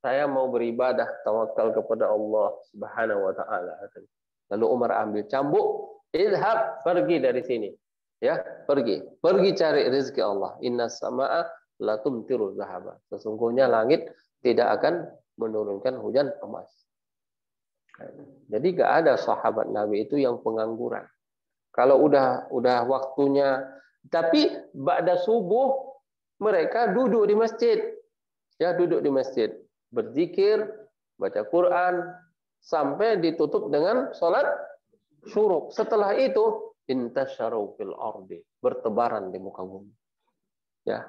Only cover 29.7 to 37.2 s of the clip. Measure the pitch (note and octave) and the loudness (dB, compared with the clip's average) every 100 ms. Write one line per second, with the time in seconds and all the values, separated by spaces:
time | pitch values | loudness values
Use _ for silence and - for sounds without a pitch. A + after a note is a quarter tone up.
29.7 | _ _ A#2+ A2+ C3 E3+ F3+ G3+ G#3+ G#3 | _ _ -6 -4 -2 -2 2 2 2 -2
30.7 | - - _ _ _ G2 G#2 G#2 E3+ F3+ | -10 -20 _ _ _ -4 -4 0 2 2
31.7 | F3 F3+ F3 F3 - _ _ _ _ - | 2 2 0 -6 -14 _ _ _ _ -4
32.7 | D#3+ C#3+ C#3+ A3 G3+ E3 D#3+ D3+ G3+ E3+ | -2 -2 0 0 2 0 0 0 0 0
33.7 | C#3+ E3+ B3 C4+ - E3+ G#3+ - - - | 0 2 0 -2 -2 2 2 0 -2 -8
34.7 | - _ _ _ _ - G#3 G#3+ E3 - | -18 _ _ _ _ -6 0 2 2 -2
35.7 | - G#3+ A3 G3+ G3 C4 G#3+ A3 - - | -4 0 2 2 2 2 4 2 0 -10
36.7 | _ - C3 A#2 C#3 | _ -4 -4 -2 -4